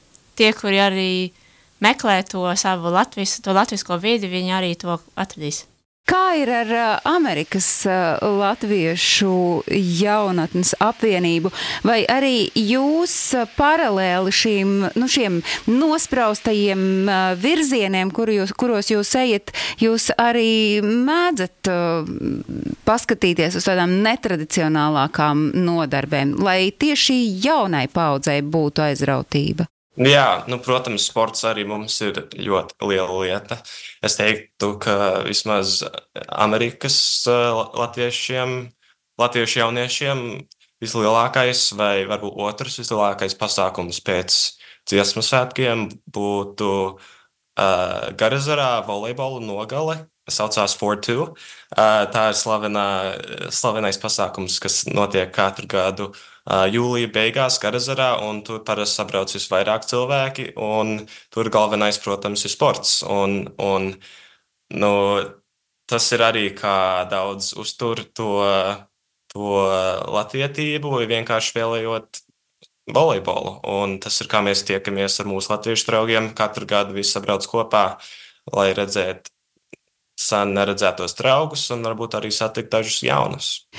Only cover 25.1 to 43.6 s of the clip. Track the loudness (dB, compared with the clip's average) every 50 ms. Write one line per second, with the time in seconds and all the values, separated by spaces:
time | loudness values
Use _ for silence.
25.1 | 0 0 2 2 4 2 2 2 2 2 2 2 2 0 0 0 -2 -2 -2 -2
26.1 | -2 0 0 0 0 2 2 2 2 2 2 0 0 0 0 2 2 2 2 4
27.1 | 4 4 2 0 0 0 0 2 2 2 2 2 0 0 0 0 0 0 2 2
28.1 | 2 0 0 0 0 0 0 0 0 0 0 0 0 0 0 0 0 0 0 0
29.1 | 0 0 -2 -2 -2 -2 0 0 -2 -2 -4 -6 _ _ _ _ _ 2 6 6
30.1 | 8 8 6 4 2 0 -2 -6 -6 -4 0 0 0 0 0 -2 -2 -2 -2 -2
31.1 | 0 0 0 0 0 -2 -2 -2 -2 -2 -4 -4 -6 -6 -6 -6 -4 -4 -4 -4
32.1 | -4 -6 -10 -10 -12 -8 -4 0 0 0 -2 -4 -8 -6 -2 0 0 0 0 -2
33.1 | -2 -2 -2 -2 -4 -4 -6 -8 -12 -12 -12 -16 -18 -18 -18 -18 -10 -4 -2 -2
34.1 | 0 2 2 0 0 0 -6 -14 _ -4 -4 -4 -4 -2 -2 0 0 2 2 2
35.1 | 0 0 -2 -2 -2 -2 0 0 0 0 0 0 -2 -2 -4 -6 -10 -12 -16 _
36.1 | _ -14 -10 -8 -2 0 2 2 2 2 0 -2 -4 -4 -2 0 0 2 2 0
37.1 | 0 0 2 2 2 2 2 2 0 -2 -4 -4 -4 -4 -4 -4 -2 -4 -2 -2
38.1 | -2 -4 -4 -4 -4 -4 -4 -4 -4 -6 -8 -12 -18 _ _ _ _ _ _ _
39.1 | _ 0 0 0 2 0 0 0 2 0 0 0 0 -2 -2 -4 -4 -4 -2 -2
40.1 | -2 -4 -4 -8 -10 -12 -14 -18 _ _ _ _ _ _ -10 -4 -2 2 2 4
41.1 | 4 4 4 2 2 2 2 2 2 2 0 0 0 0 0 2 2 0 0 -2
42.1 | -4 -6 -6 -8 -6 -4 -6 -6 -4 -6 -8 -10 -8 -8 -6 -4 0 0 0 0
43.1 | 0 -2 -4 -4 -4 -4 -4 -2 0 0